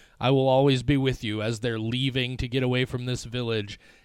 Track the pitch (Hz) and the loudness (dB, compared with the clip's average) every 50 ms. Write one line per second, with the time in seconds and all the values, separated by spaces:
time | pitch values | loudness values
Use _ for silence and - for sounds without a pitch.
0 | - _ _ _ - 123 139 135 131 135 131 131 139 143 135 127 120 123 147 139 | -20 _ _ _ 2 2 4 4 4 4 4 6 6 6 4 4 2 2 2 2
1 | 131 135 127 - - 110 104 107 104 113 117 107 110 123 113 110 110 113 117 127 | 2 0 -2 -2 -4 -4 -2 -2 -2 -2 -2 -2 -4 -4 -4 -2 -4 -2 -2 0
2 | 135 135 120 131 127 123 127 120 131 123 117 131 127 123 127 127 127 127 - 127 | -2 -2 0 -2 -4 -4 -4 -6 -8 -4 -2 -2 0 0 0 0 0 -2 -4 -6
3 | 123 127 123 120 - 120 113 123 123 117 113 110 104 101 104 - _ - - _ | -4 -6 -6 -6 -8 -8 -8 -6 -4 -2 -2 -4 -4 -6 -10 -16 _ -20 -20 _
4 | _ | _